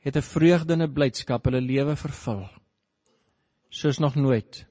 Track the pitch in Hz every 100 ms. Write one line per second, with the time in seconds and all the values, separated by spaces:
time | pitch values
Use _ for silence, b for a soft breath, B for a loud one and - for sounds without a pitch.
0 | - 143 - - 165 175 160 165 160 139
1 | 139 - - 120 135 127 127 131 143 147
2 | 147 135 - 104 98 - _ _ _ _
3 | _ _ _ _ _ _ _ - 151 135
4 | 151 135 135 120 - - -